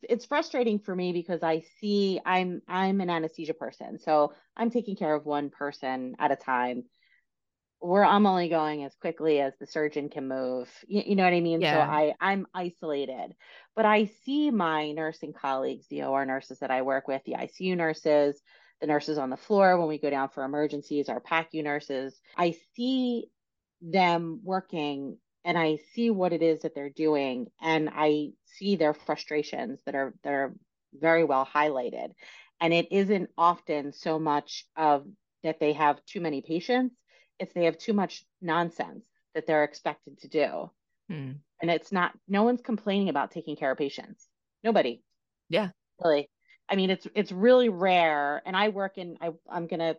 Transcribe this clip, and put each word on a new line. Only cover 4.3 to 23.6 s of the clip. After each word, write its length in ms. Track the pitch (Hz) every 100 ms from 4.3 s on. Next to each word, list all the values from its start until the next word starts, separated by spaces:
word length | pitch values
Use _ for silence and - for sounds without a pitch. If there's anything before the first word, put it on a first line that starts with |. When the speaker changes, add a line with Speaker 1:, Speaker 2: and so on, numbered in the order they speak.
| - _ -
Speaker 1:
I'm 160 | 233
taking 240 | 233 202 196
care 180 | 160
of 100 | 151
one 260 | 147 143 143
person 680 | - 143 - 135 131 127 117
at 140 | 143
a 40 | 135
time. 460 | - 123 123 123 123 _ _ _ _ _ _ _ _ -
Where 260 | 175 196
I'm 220 | 185 202 208
only 220 | 180 175
going 340 | 165 151 151
as 140 | 139 _
quickly 440 | 170 160 156 143
as 120 | 135 -
the 80 | 139
surgeon 400 | 160 151 147 143
can 180 | 143 135
move. 420 | 131 127 127 123 - -
Y-, 140 | 202 -
you 80 |
know 80 | 196
what 100 | 180
I 60 | 175
mean? 220 | 170 165
So 60 | 160
Speaker 2:
Yeah. 220 | 151 147
Speaker 1:
I, 260 | 151 151 -
I'm 280 | 190 196 -
isolated. 840 | 185 175 - 160 143 135 127 - - - - _ 220
But 100 | 214
I 200 | 214 208 _
see 260 | 262 294 294
my 400 | 220 165 156 151
nursing 420 | 151 156 160 175
colleagues, 540 | - 139 135 131 135 -
the 160 | 143
O 100 | 135
R 140 | 135 131
nurses 320 | 135 - 131
that 140 | 135
I 100 | 131
work 240 | 131 135 -
with, 160 | 135
the 120 | - 127
I 100 | -
C 200 | - 185
U 100 | 180
nurses, 680 | 160 156 160 147 143 143 _ - _ -
the 80 | 151
nurses 280 | 147 147 147
on 140 | 131
the 60 | 131
floor 420 | - 202 190 180
when 80 | 160
we 120 | 151
go 120 | 147
down 200 | 139 135
for 120 | 143
emergencies, 680 | 135 147 151 147 - 147 135
our 120 | 120
pacu 420 | - 165 160 160
nurses. 560 | 147 147 - 135 135 - _ -
I 200 | 175 165 _
see 520 | - 254 262 247 233 - _ _ _